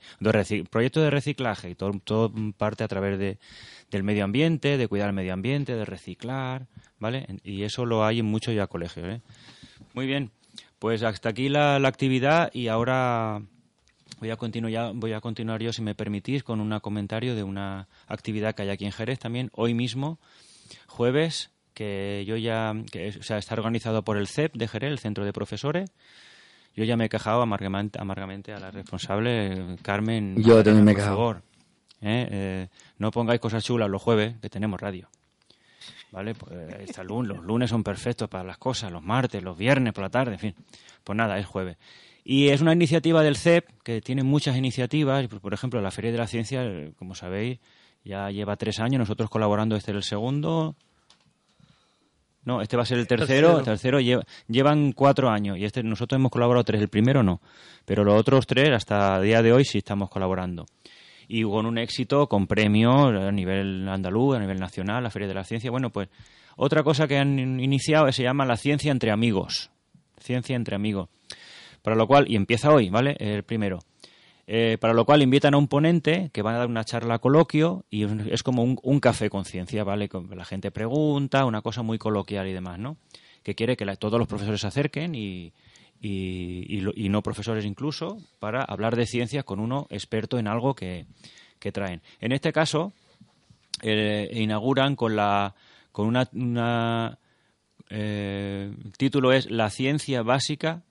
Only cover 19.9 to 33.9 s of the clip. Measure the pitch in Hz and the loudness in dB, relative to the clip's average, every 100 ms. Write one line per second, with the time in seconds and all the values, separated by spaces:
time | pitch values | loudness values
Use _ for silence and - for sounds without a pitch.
19.9 | 123 147 165 _ _ - - - - _ | -4 -6 -8 _ _ -20 -20 -20 -20 _
20.9 | - 120 139 165 - - _ _ - 104 | -2 2 2 0 -2 -10 _ _ -12 -8
21.9 | 98 98 101 98 113 113 113 110 107 110 | -6 -6 -6 -6 -4 -2 -2 -2 -4 -8
22.9 | 92 98 98 - 107 - 113 110 113 113 | -10 -10 -10 -6 -6 -4 -4 -2 -2 -2
23.9 | 110 107 104 98 - 156 117 117 110 139 | -2 0 -2 -2 -2 -2 -2 -6 -4 -6
24.9 | 139 107 98 101 - 101 104 139 170 190 | -6 -6 -4 -6 -6 -8 -6 -4 -4 -6
25.9 | _ _ - - - - _ _ - 110 | _ _ -20 -20 -20 -20 _ _ -4 -2
26.9 | 117 110 110 110 120 117 101 98 98 101 | 0 0 -2 0 0 0 -2 -4 -4 -6
27.9 | - 98 98 95 98 98 104 95 98 95 | -8 -8 -8 -10 -14 -14 -14 -14 -16 -12
28.9 | 95 - 101 117 117 98 92 90 87 - | -12 -4 -2 0 0 -2 -4 -8 -10 -4
29.9 | 101 110 113 101 95 110 113 107 107 104 | -2 0 -2 -2 4 10 10 12 10 10
30.9 | 101 101 98 117 90 - _ _ _ _ | 8 2 0 0 -2 -12 _ _ _ _
31.9 | _ 107 117 120 101 98 95 92 _ - | _ -4 -2 -2 -6 -6 -6 -10 _ -20
32.9 | - 107 120 113 120 113 110 - 120 104 | -6 -4 -2 0 0 0 -4 -2 -2 0